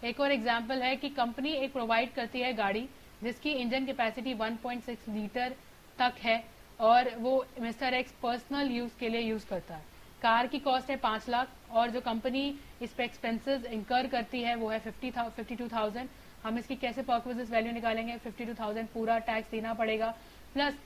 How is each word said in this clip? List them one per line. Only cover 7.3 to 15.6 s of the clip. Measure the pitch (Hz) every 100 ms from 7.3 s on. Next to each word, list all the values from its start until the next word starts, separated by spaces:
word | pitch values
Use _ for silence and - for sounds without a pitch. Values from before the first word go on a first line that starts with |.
| 262 254 -
Mister | 233 226 262
एक्स | 254 262
personal | - 233 240 233 277 285
use | 240 240 -
के | 233
लिए | 226
यूज | 233 220
करता | 208 185 - 165
है। | 156 - - -
कार | 233 226 247
की | 285
cost | 277 262 254
है | 269
पांच | 247 220 277
लाख | 240 254 - -
और | 226 240
जो | 233
company | 240 226 254 254 277 285 - -
इस | 240
पे | -
expenses | 240 - 233 226 247 277 233
incur | 226 202 247 254
करती | 247 233 254
है | 240 240
वो | 226
है | 220
फिफ्टी | 220 - 254
thou-, | 240 233
फिफ्टी | 226 220
टू | 233